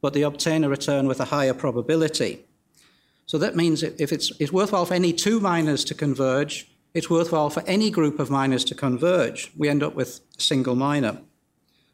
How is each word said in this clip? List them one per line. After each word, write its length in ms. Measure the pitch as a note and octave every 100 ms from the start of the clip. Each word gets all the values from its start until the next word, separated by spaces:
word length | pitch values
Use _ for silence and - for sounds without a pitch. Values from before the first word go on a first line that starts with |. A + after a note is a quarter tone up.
but 100 | C#3
they 100 | C#3+
obtain 400 | D3 C#3+ E3+ D#3+
a 60 | D3
return 380 | C3+ - C#3+ C3+
with 140 | B2+
a 60 | B2+
higher 280 | D3 C3+
probability. 920 | B2+ C#3+ A#2+ A#2+ E3 D#3+ D#3 A2+ - - _ _ _ _ _ _ _
So 140 | - D#3
that 180 | F#3+ E3+
means 260 | E3+ D3+
if 300 | D#3+ - D3
it's, 180 | C#3+ - -
it's 140 | C#3+
worthwhile 320 | F#3 G#3 G3+
for 80 | E3+
any 220 | F3+ F3
two 260 | E3+ G3+ A3+
miners 440 | G3 E3+ D#3 C#3
to 100 | -
converge, 760 | - D3 B2+ C3 B2+ A2+ - - _ _
it's 160 | E3 D#3+
worthwhile 400 | E3 E3 E3 D3
for 140 | - -
any 240 | F#3+ G#3+
group 280 | G3 D3+ D3
of 120 | C3
miners 340 | C#3 C3+ C3
to 100 | -
converge. 760 | - C#3 B2 E3 F3+ A#2 - - D3+
We 140 | D3
end 120 | C#3+
up 120 | D3+
with 260 | C#3 B2+ - _ -
a 60 |
single 320 | - C#3 B2+
miner. 460 | B2 C#3 D3 A#2 - - _ _ _ _ _ _